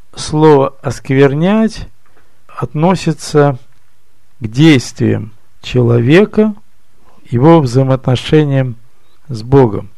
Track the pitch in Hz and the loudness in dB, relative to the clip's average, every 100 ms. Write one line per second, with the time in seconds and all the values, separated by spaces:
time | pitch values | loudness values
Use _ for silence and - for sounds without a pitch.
0 | - - - 151 156 143 - - 131 120 | -20 -14 -8 0 4 4 0 -6 -10 -8
1 | - 135 139 143 175 214 220 - - - | -4 2 2 2 -2 0 -2 -4 -14 -18
2 | - - - - - - - 151 170 180 | -20 -20 -20 -20 -20 -12 -8 -2 0 0
3 | 165 156 - 147 143 127 - - - - | -4 -6 -2 0 0 -2 -10 -20 -20 -20
4 | - - - - 113 120 160 139 - - | -20 -20 -20 -14 -8 2 4 2 0 -4
5 | 110 107 110 - - - - 123 120 120 | -2 -2 -6 -14 -20 -18 -6 -2 0 2
6 | 120 165 208 214 214 208 - - - - | 2 2 2 0 -2 -4 -14 -20 -20 -20
7 | - - - 120 147 170 131 123 135 131 | -20 -20 -8 0 4 4 4 0 0 -2
8 | - 123 - 156 147 135 127 113 - - | -2 -4 0 0 2 0 -4 -8 -16 -20
9 | - - - 113 117 139 120 101 101 | -20 -20 -14 -12 0 2 4 0 -10